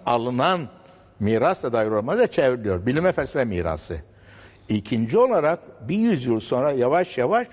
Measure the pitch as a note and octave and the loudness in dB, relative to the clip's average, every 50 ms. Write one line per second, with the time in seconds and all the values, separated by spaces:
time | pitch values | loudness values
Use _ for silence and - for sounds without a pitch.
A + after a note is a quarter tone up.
0 | - - B2 A#2+ A#2 B2 B2 B2 C3+ E3 F#3+ F3+ D3+ A2 - - - - - - | -4 -2 -2 0 -2 -2 -2 0 2 2 2 0 -4 -8 -14 -20 -20 -20 -20 -20
1 | - - _ _ G#2+ G2+ A2+ A2+ A#2 D#3+ F#3+ - - C3+ A#2 A#2 A2 A2 A2 G#2+ | -20 -20 _ _ 0 2 2 4 2 2 0 0 -4 -2 0 0 0 2 0 -2
2 | G#2 B2 E3+ A3+ B3 - - D#3+ D3+ C3 B2+ B2 A2 G#2+ F#2+ F2+ F2+ A2+ C3 D3+ | -2 -2 0 0 0 0 2 2 2 2 2 0 -2 -2 -2 0 0 0 0 2
3 | E3+ F#3 F3 - C#3+ B2+ - D3 C3 A#2 G2 F2 E2+ E2 D#2+ D#2+ - - F2 D#2+ | 2 0 0 0 -4 -4 -2 -2 -2 0 -2 -2 -2 -2 -4 -4 -6 -10 -10 -10
4 | - - - - - - - - - - - - - - - G#3+ G3 - - A2+ | -10 -14 -20 -20 -20 -20 -20 -20 -20 -20 -20 -20 -8 -4 -4 -2 -2 -2 -2 -2
5 | A2+ A2+ C3 G#3+ B3 C4 A#3+ F#3 D3 D3+ E3+ F3 - - - - A2+ A2 E3 G#3 | -2 0 2 2 4 4 4 2 2 2 0 0 -6 -16 -20 -18 -8 -4 -2 0
6 | A3+ A#3+ G#3+ C#3+ B2 B2+ A#2 A2 G#2+ - - B2 C3 D3 C#3+ C3 A#2+ B2 C#3+ F3 | 2 2 2 0 0 0 -2 -2 0 -2 -2 0 0 0 0 2 2 2 2 2
7 | F#3 - - - B2 C3 F#3+ A#3 B3 A#3+ | 0 -2 -2 -2 0 2 2 0 0 -2